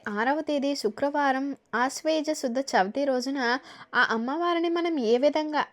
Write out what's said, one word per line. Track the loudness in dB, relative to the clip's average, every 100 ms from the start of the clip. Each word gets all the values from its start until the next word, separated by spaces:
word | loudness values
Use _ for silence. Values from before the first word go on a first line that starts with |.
| -2
ఆరవ | -2 0 0
తేదీ | 0 0 0
శుక్రవారం | 0 -2 -2 -2 0 0 0 -2 -8 _
ఆశ్వేజ | -2 -2 -2 0 0 0
శుద్ధ | -2 -2 -2
చవితి | 0 2 2 0
రోజున | 0 0 -2 -2 0 0 -4 -18 -4
ఆ | 2 2
అమ్మవారిని | 2 -2 -2 0 0 0
మనం | 0 0 0
ఏ | 2 4
విధంగా | 4 2 0 -2 0